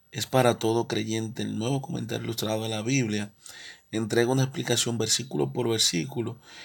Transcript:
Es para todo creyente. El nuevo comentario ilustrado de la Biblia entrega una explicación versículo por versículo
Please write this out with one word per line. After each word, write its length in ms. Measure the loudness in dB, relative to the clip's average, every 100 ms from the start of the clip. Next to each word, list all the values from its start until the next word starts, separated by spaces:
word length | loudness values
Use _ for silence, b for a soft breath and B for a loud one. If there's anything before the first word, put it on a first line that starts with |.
| _
Es 140 | -8 2
para 320 | 4 6 4
todo 280 | 2 2 0
creyente. 540 | -2 -2 -2 -4 -6
El 180 | -4 -2
nuevo 220 | 0 -2
comentario 420 | -2 -6 -4 -4
ilustrado 400 | -4 -4 -2 -2
de 60 | -2
la 120 | -4
Biblia 520 | 0 2 2 0 -4 _ B B B B -6
entrega 400 | -4 2 4 4
una 120 | 4
explicación 540 | 2 0 0 2 2 0
versículo 540 | 0 0 0 -2 -2
por 160 | 0 0
versículo 720 | 2 2 2 -2 -4 -6 -8 B B